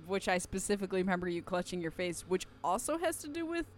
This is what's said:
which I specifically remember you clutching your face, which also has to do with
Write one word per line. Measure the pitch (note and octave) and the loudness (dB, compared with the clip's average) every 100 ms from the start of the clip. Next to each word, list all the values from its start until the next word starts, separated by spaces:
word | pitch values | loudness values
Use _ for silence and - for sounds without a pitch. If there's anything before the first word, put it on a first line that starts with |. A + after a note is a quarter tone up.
| D#3+ | -2
which | G3 G3+ | 0 4
I | F#3 | 2
specifically | - F#3+ - G3+ F#3+ F#3+ | 2 -2 0 0 2 2
remember | F#3 F3+ F3+ | 4 2 2
you | E3+ | -2
clutching | - F3+ F3 F3+ | 0 -2 0 -2
your | E3 | -4
face, | - F3+ E3 D#3+ | -2 -2 -2 0
which | F#3 - - | 0 0 -4
also | D#3+ F#3 - D#4+ | 0 2 2 0
has | E4+ E4 | 0 -2
to | D4+ | -6
do | D#4 E4 | -4 -2
with | E4+ - | -2 -4